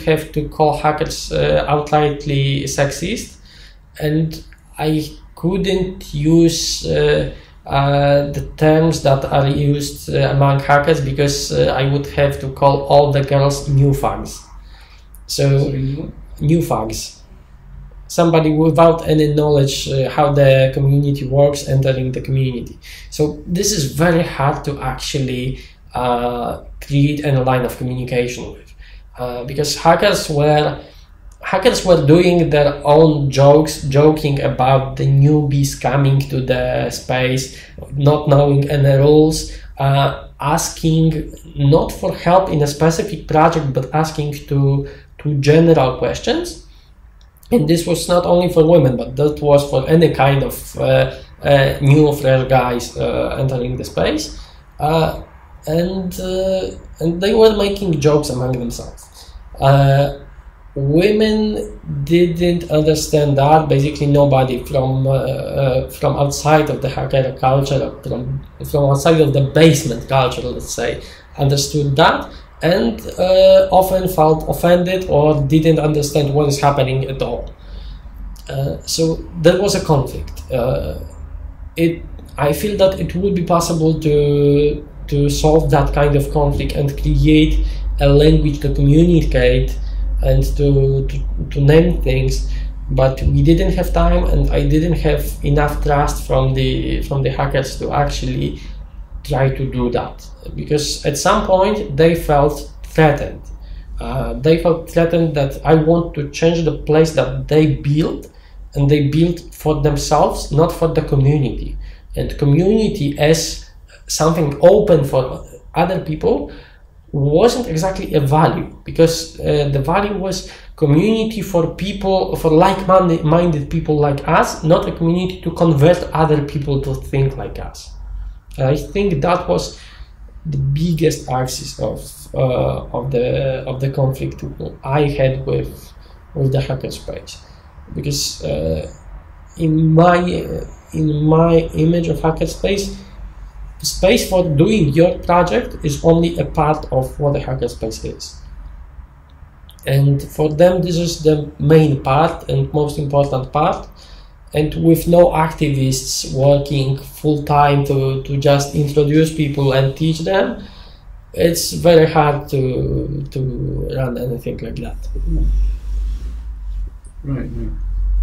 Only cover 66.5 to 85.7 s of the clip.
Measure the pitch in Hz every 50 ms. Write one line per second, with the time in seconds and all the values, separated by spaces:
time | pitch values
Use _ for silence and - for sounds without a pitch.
66.5 | 156 156 151 139 127 117 - 131 - 135 135 135 143 135 127 127 - - - 131
67.5 | 135 143 139 - 143 160 151 - - - - 135 120 117 127 131 135 - - -
68.5 | - - 139 - - 143 143 139 139 139 - 170 165 156 151 135 127 135 135 131
69.5 | - 151 165 165 147 - - 123 113 113 - - 135 135 127 123 - 120 123 123
70.5 | 113 110 - - - - - - - - - - - - - - - - 143 135
71.5 | 143 139 - - - 151 139 139 135 147 165 202 285 277 - - - - - -
72.5 | - - - 160 180 208 233 233 208 - - - - - 180 185 185 190 190 190
73.5 | 190 190 190 - 180 185 185 - 190 185 185 180 - - 156 156 160 156 - -
74.5 | 156 - - 175 180 180 175 180 185 185 185 - 151 143 147 151 151 139 139 135
75.5 | 156 160 160 165 160 151 147 151 151 147 143 - - 156 139 135 139 147 147 143
76.5 | 139 - 147 143 139 143 131 127 131 135 135 - 131 - 120 113 120 - - -
77.5 | - - - - - - - - - - - - - - - - - - - -
78.5 | 139 135 135 147 160 - - - - - 165 160 160 - - - - 170 156 170
79.5 | 180 185 208 196 - 180 - - 151 135 - - - - - - - - - -
80.5 | 131 123 117 131 139 - - 78 - - - - - - - - - - - -
81.5 | - - - - - - 170 165 170 165 - - - - - - - - 143 147
82.5 | - - 220 208 196 180 190 190 190 185 170 160 - 175 196 202 180 175 165 160
83.5 | 180 165 165 - 170 160 156 160 160 - - 151 147 147 147 147 143 143 143 143
84.5 | 143 143 147 147 - - - - - - - - 143 143 143 143 143 - - 156
85.5 | 156 160 147 143